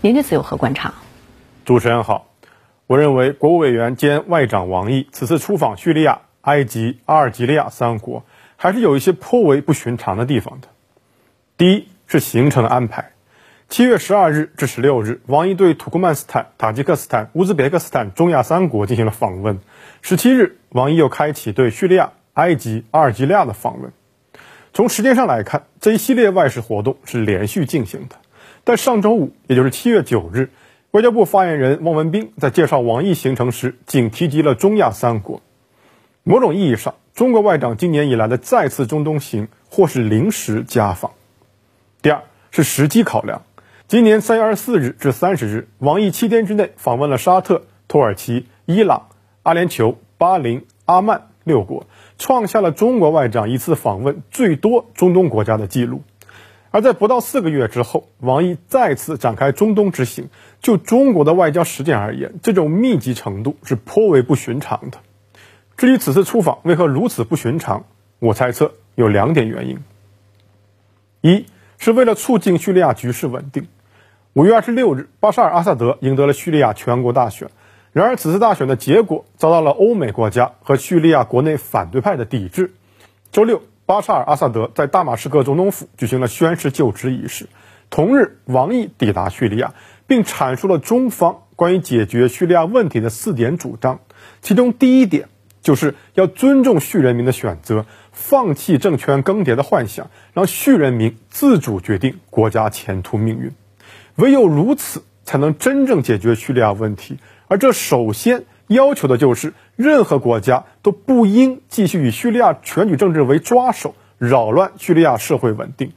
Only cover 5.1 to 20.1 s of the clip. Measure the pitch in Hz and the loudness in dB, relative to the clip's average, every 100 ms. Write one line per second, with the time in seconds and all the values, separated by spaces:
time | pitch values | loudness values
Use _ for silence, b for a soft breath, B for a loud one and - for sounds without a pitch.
5.1 | - 127 160 - 196 135 98 170 156 151 | -10 -4 -4 -2 -2 -2 -2 -2 2 2
6.1 | - _ _ - 147 131 113 113 127 - | 0 _ _ 0 0 0 -4 -6 -6 0
7.1 | 156 131 101 120 151 - - 120 113 120 | 0 0 -2 -2 -2 -2 -4 -4 -4 -10
8.1 | 123 b b b b 180 220 214 139 185 | -14 b b b b -2 0 2 2 0
9.1 | 175 - 247 185 143 147 143 117 120 - | -2 0 2 4 2 0 -2 -2 -6 -6
10.1 | 95 127 127 - 131 - _ _ _ _ | -4 -2 -4 -4 -18 -20 _ _ _ _
11.1 | _ _ _ _ - 180 202 - _ _ | _ _ _ _ 0 2 2 -2 _ _
12.1 | 160 - 117 143 131 113 123 117 - - | -2 0 0 2 2 0 0 -2 -8 -14
13.1 | _ b b b b b - 247 214 - | _ b b b b b 0 2 2 2
14.1 | 208 160 151 156 - 139 - 135 127 107 | 2 4 2 -4 -4 -6 0 2 2 -2
15.1 | 123 - 143 180 185 185 147 - 170 180 | -8 0 0 0 2 2 2 -4 -2 0
16.1 | 143 - 120 - _ 110 107 143 156 - | -2 -4 -6 -6 _ -4 -2 -2 -2 -2
17.1 | 117 110 160 190 170 135 170 - 135 107 | -4 -4 -2 0 0 0 0 -2 -6 -6
18.1 | - 175 147 - 165 180 110 101 117 110 | -2 0 2 0 0 0 -2 -2 0 -2
19.1 | - 110 92 107 95 b b b b - | -2 -6 -4 -6 -6 b b b b -4